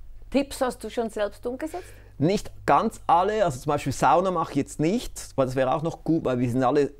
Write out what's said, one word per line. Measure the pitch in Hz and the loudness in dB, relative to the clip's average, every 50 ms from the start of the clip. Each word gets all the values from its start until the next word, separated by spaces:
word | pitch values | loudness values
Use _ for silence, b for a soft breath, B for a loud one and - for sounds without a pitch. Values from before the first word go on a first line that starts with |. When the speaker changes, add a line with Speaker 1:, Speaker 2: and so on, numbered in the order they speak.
| - - - - - - | -16 -16 -16 -16 -8 -2
Speaker 1:
Tipps | - 262 277 277 - - | 0 0 0 0 -2 -4
hast | 269 254 - - - | -2 -4 -4 -6 -10
du | 220 | -10
schon | - 247 226 220 | -4 -4 -4 -4
selbst | 220 220 208 202 - - - | -2 -4 -4 -4 -4 -6 -10
umgesetzt? | 240 254 262 311 311 - 359 - - - B B B B B | -8 -8 -6 -8 -8 -8 -10 -12 -14 -18 B B B B B
Speaker 2:
Nicht | 135 165 202 208 - - - - - | 0 2 2 0 -2 -6 -14 -6 0
ganz | - 143 151 190 226 - - - - | 4 4 4 4 2 -2 -4 0 4
alle, | 156 170 185 202 214 220 196 | 4 4 4 2 2 2 0
also | 170 131 120 | 0 0 -2
zum | - 143 | -2 -2
Beispiel | 147 147 - 139 123 | -2 0 0 -4 -2
Sauna | - 160 131 143 175 185 190 | 2 4 6 6 6 4 2
mache | 180 165 156 - | 0 0 -2 -2
ich | - 139 | 0 -2
jetzt | 135 - - - | -2 -2 -2 0
nicht, | 151 160 202 247 - - - - - - - | 0 2 2 0 -2 -6 -10 -12 -14 -6 -2
weil | - 135 | 0 0
das | 127 127 | 0 2
wäre | 131 131 127 131 | 0 0 2 0
auch | 160 147 | 0 -2
noch | 165 156 - - | -4 -6 -6 -2
gut, | - 160 165 - | 0 0 0 0
weil | 131 127 120 | 0 0 0
wir | 127 123 | 0 0
sind | 117 127 131 | 2 2 2
alle | 123 143 151 143 131 - - | 4 4 4 2 0 0 -2